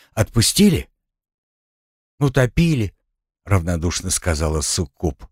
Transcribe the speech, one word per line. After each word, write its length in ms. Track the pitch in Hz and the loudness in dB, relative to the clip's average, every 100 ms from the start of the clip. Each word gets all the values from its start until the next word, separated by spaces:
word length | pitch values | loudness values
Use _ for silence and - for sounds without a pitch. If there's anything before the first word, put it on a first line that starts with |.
| _ | _
Отпустили?» 760 | - 107 117 107 - 208 - - _ _ _ _ _ _ _ _ _ _ _ _ _ | -4 0 0 0 4 4 4 -4 _ _ _ _ _ _ _ _ _ _ _ _ _
«Утопили», 720 | 143 139 123 - 165 139 101 - _ _ _ _ - | 0 2 2 2 2 0 -2 -8 _ _ _ _ -2
равнодушно 640 | 98 85 85 85 - 92 | -2 0 -2 -2 -4 -6
сказала 500 | - 90 76 80 78 | -4 -2 -2 -2 -2
Суккуб. 680 | 71 - 82 _ 85 - - | -4 -4 -6 _ -6 -6 -16